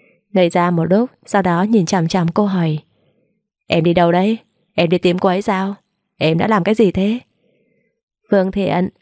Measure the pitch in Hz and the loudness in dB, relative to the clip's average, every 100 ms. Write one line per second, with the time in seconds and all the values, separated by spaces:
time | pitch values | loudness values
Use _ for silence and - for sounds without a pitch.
0 | _ _ _ 196 175 180 175 170 165 196 | _ _ _ 0 2 2 0 0 0 0
1 | 254 _ - 202 185 170 202 226 165 190 | 0 _ -4 -2 0 0 2 0 0 0
2 | 165 190 170 202 208 190 165 151 - _ | 0 -2 -2 0 -2 0 -2 -4 -8 _
3 | _ _ _ _ _ _ - 170 165 175 | _ _ _ _ _ _ -4 0 2 2
4 | 170 175 196 226 _ _ _ - 175 180 | 2 2 0 -2 _ _ _ -2 0 0
5 | 180 180 196 185 202 190 190 202 _ _ | 0 0 0 -2 -2 -4 -4 -8 _ _
6 | _ - 156 160 202 214 175 220 208 180 | _ -4 -2 0 0 0 0 2 2 2
7 | 196 240 - _ _ _ _ _ _ _ | -2 -4 -10 _ _ _ _ _ _ _
8 | _ _ - 202 190 196 190 175 185 - | _ _ -2 0 0 -4 -2 -2 -4 -6